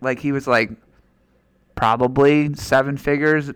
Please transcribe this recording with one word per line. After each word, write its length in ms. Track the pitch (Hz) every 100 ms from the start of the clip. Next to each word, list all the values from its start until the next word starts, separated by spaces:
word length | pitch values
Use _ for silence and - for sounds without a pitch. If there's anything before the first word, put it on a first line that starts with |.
Like, 180 | 131 127
he 140 | 143
was, 140 | 139 135
like, 220 | 117 113 113 _ _ _ _ _ _ _ _ _ -
probably 800 | 113 117 127 131 143 151 147 143
seven 420 | - 135 135 139
figures 520 | - 143 151 156 143